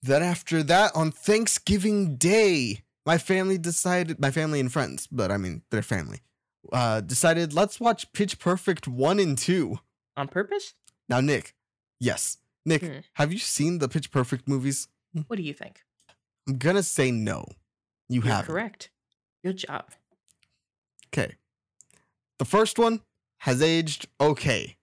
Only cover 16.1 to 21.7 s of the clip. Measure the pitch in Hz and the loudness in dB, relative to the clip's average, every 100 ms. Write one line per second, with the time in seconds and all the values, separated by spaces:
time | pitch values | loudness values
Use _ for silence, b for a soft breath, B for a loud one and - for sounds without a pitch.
16.1 | _ _ _ - 135 131 190 175 - 131 | _ _ _ -6 -2 2 2 2 2 2
17.1 | 117 107 82 - - _ _ _ _ _ | 2 -2 -4 -8 -20 _ _ _ _ _
18.1 | 123 117 104 - 165 220 - - _ _ | 0 2 0 -2 -6 -6 -12 -20 _ _
19.1 | _ _ _ 180 185 - 143 - - _ | _ _ _ -8 -6 -8 -10 -12 -20 _
20.1 | _ _ _ _ _ _ _ _ _ _ | _ _ _ _ _ _ _ _ _ _
21.1 | - 113 - _ _ _ | -4 -4 -8 _ _ _